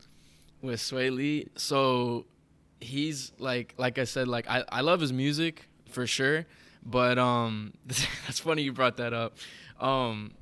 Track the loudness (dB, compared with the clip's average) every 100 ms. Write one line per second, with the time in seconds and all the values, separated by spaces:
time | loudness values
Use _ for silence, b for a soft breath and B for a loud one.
0 | b b b b b -12 -8 -6 -4 -2
1 | 0 0 0 -2 -4 -8 0 4 4 4
2 | 2 -2 -6 _ _ _ _ -18 -8 -4
3 | -2 -4 -10 -8 -4 -2 -4 -4 -2 0
4 | -2 0 0 -2 0 -2 -2 0 2 2
5 | 2 0 0 2 -2 -4 -16 _ -12 -6
6 | -2 2 2 2 -2 b b b -2 2
7 | 4 4 4 4 2 -2 -8 -12 -6 -2
8 | -2 -4 -6 -4 0 0 0 2 2 2
9 | -2 -2 -4 -6 B B B B 0 2
10 | 0 -4 -8 -14